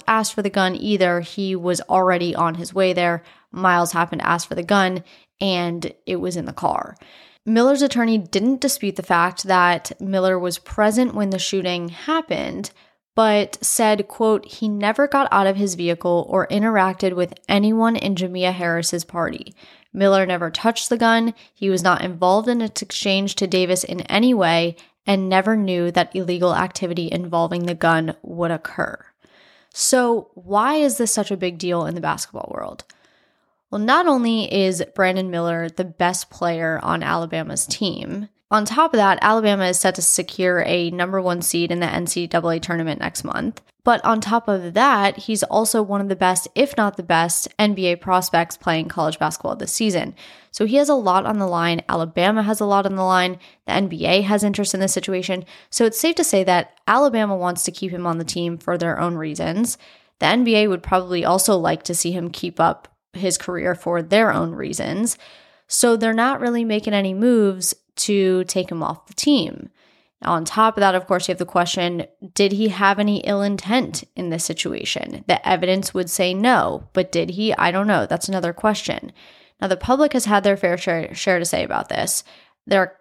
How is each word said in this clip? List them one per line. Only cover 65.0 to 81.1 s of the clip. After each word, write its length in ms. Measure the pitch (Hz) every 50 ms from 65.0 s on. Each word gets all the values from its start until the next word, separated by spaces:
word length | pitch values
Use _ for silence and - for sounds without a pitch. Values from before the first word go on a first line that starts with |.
| 226 226 - - - - - - - _ _ _ _
So 280 | - - - - 240 233
they're 180 | 214 226 226 220
not 280 | 226 233 262 277 -
really 240 | 240 240 240 233 233
making 280 | 220 214 214 214 220 208
any 200 | 202 196 190 185
moves 640 | 196 226 247 247 226 208 196 190 185 180 - - _ _ _ -
to 480 | - - - 208 202 190 185 185 185 180
take 260 | 180 - 190 180 -
him 100 | 175 165
off 260 | 156 - 156 - _
the 60 | - -
team. 560 | - - 294 294 240 - - 50 - - - _ _ _ _ _ _ _ _ _ _
On 240 | - - 170 165 160
top 320 | - - 214 220 226 220
of 40 | 208
that, 140 | 202 196 185
of 100 | 185 185
course, 220 | - 190 185 190
you 60 | - 180
have 60 | -
the 60 | -
question, 600 | - - 180 175 170 - 190 175 175 175 170 - - _ - 196 185 -
did 200 | - 202 190 202
he 160 | 196 220 214
have 280 | 180 190 202 196 202
any 220 | 202 208 208 208 -
ill 200 | - - 202 202
intent 640 | 202 202 202 190 - 185 233 254 - - - - - _ -
in 140 | - 180 170
this 160 | 160 165 -
situation? 800 | - 160 - - 165 - - - - - - - - - - -
The 180 | - - - -
evidence 460 | - 185 165 180 180 185 190 190 - -
would 160 | 185 180 170
say 240 | - - 185 180 185
no, 560 | 190 214 254 254 180 - - - - - - -
but 180 | 185 185 185
did 200 | - 170 165 170
he? 220 | 170 196 214 220 -
I 180 | - - 175
don't 160 | 180 190 202
know. 180 | 214 196 156 104
That's 220 | - 165 165 -
another 260 | - 190 185 175 170 175
question. 580 | - - 214 208 - - - - - - - - - - - - - _ _ _ -
Now, 60 | 202
the 100 | 190 185
public 360 | 185 - - 254 269 302 294 294
has 120 | 254 -
had 180 | 208 208 202 196
their 140 | 202 196
fair 200 | 196 - 175 175
share, 360 | 175 - 185 170 165 156 -